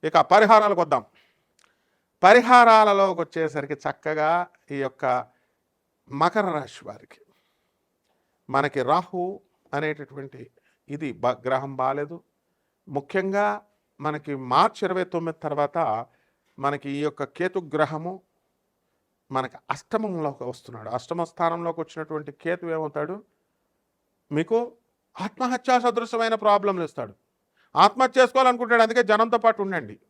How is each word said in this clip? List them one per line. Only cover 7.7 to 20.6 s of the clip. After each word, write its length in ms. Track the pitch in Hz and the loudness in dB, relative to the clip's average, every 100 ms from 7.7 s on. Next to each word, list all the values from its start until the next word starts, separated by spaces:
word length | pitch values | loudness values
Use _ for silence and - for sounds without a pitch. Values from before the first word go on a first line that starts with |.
| _ _ _ _ _ _ _ - | _ _ _ _ _ _ _ -6
మనకి 320 | 135 147 143 | -2 -2 -2
రాహు 580 | 123 160 170 180 180 196 _ _ _ | 0 -2 -2 -8 -8 -8 _ _ _
అనేటటువంటి 760 | 143 156 151 139 139 135 131 120 _ _ _ _ | -6 -6 -8 -12 -16 -18 -18 -20 _ _ _ _
ఇది 240 | 147 156 | -10 -10
బ-, 260 | 90 123 123 123 | -4 -4 -4 -4
గ్రహం 300 | 131 139 131 | -4 -4 -4
బాలేదు. 440 | 131 139 147 170 _ _ _ _ _ _ - | -4 -4 -8 -12 _ _ _ _ _ _ -10
ముఖ్యంగా 760 | 139 143 190 190 202 208 208 _ _ _ _ | -10 -6 -6 -4 -2 -2 -4 _ _ _ _
మనకి 360 | 143 151 147 143 | -8 -8 -10 -10
మార్చి 480 | 127 131 180 - | -2 2 2 0
ఇరవై 200 | 190 185 | -6 -4
తొమ్మిది 340 | 185 175 165 160 | -4 -6 -6 -8
తర్వాత 640 | 156 147 143 - 123 110 120 _ _ _ _ - | -8 -4 -4 -2 -4 -4 -8 _ _ _ _ -6
మనకి 320 | 139 143 139 | -6 -6 -8
ఈ 100 | 139 | -6
యొక్క 240 | 151 151 | -6 -6
కేతు 340 | 139 - 180 185 | -12 -6 -6 -6
గ్రహము 640 | 165 151 156 156 170 190 _ _ _ _ _ _ _ _ _ _ _ | -6 -4 -4 -4 -10 -12 _ _ _ _ _ _ _ _ _ _ _
మనకి 260 | 131 131 - _ | -6 -6 -12 _
అష్టమంలోకి 760 | 143 - 220 214 175 151 135 | -12 -6 -6 -4 -4 -6 -6
వస్తున్నాడు. 440 | 120 127 | -12 -12